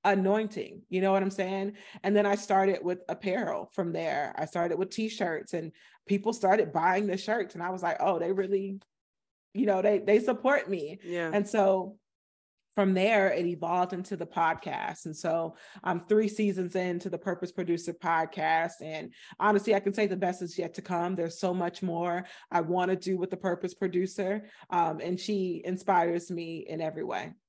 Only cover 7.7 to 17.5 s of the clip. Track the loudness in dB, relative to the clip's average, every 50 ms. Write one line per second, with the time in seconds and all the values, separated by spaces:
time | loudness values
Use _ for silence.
7.7 | -6 -2 -2 -2 0 2 2 2 2 2 0 0 0 0 0 0 0 0 0 -2
8.7 | -8 -10 -12 _ _ _ _ _ _ _ _ _ _ _ _ _ _ 0 2 2
9.7 | 4 4 4 4 4 4 4 6 6 6 6 4 -2 2 2 4 4 4 2 0
10.7 | -4 -4 -4 -6 -8 -10 -8 -6 -4 -2 -2 0 0 0 0 2 2 4 6 6
11.7 | 4 2 0 -4 -10 _ _ _ _ _ _ _ _ _ _ _ _ _ _ _
12.7 | _ 2 4 4 4 4 4 4 6 6 4 4 2 2 0 -2 -2 -2 -2 0
13.7 | 2 2 2 0 -2 -8 -6 -8 -8 -8 -8 -6 0 2 2 2 2 -2 -6 -8
14.7 | -6 -4 -4 -6 -6 -8 -10 -10 -10 -4 -2 -2 0 0 -2 -4 -8 -12 -20 -20
15.7 | -20 -6 -2 -2 -2 -2 2 4 4 4 4 4 0 2 0 0 2 0 -4 -2
16.7 | 0 0 0 0 -2 -2 -4 -4 -6 -4 -4 -4 -4 -4 -6 -8